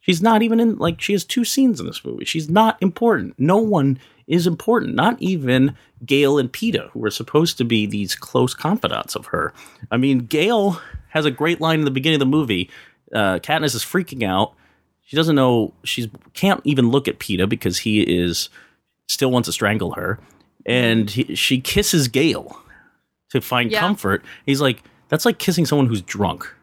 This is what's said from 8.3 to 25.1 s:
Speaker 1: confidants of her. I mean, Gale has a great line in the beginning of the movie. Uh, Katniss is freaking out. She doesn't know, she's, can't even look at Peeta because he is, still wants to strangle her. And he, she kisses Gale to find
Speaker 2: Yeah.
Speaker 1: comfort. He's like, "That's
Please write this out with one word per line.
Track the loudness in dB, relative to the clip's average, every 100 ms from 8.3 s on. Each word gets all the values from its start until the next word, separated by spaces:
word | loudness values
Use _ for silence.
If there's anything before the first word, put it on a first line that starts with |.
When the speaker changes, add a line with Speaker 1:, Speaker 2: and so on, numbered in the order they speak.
| 0 0
Speaker 1:
confidants | 0 -2 -2 -2 -4 -8
of | -10 -6
her. | -6 -6 -8 -20 -20 -6
I | -2
mean, | 0 0
Gale | 0 -2 0 2 0 -2 -10 -18 -6
has | -2 -2
a |
great | 0 -2 0
line | 0 0
in |
the | 0
beginning | 0 0 2
of |
the | 2
movie. | 2 0 -2 -4 -10 -20 _ _
Uh, | 0 0 0
Katniss | -2 -2 -2
is | -4
freaking | -4 -4 -4 -4 -2
out. | 0 0 _ _ _ _ _
She | _ -2
doesn't | 2 4
know, | 4 2 0 _
she's, | -8 -6 -6 -10 _
can't | -4 0 0
even | 0 2 4
look | 2 0
at | -6
Peeta | -6 -2 -2
because | -2 -4 -4
he | -2 0
is, | 2 2 0 -2 -6 -12 -20 _ _ _ -10
still | -2 0
wants | 0 0
to |
strangle | -2 0 0 -4
her. | -6 -6 -8 -10 _ _ _
And | -4 0 2 2 0
he, | -2 -4 -2
she | 0 0
kisses | 0 -2 2 0 2
Gale | 0 0 -2 -8 -20 -20 -20 _ _ _ _ _
to | -4
find | -2 -2 0
Speaker 2:
Yeah. | 0
Speaker 1:
comfort. | 0 -2 -2 -2 -4 -12 -2
He's | 0
like, | 0 -2 _ _
"That's | _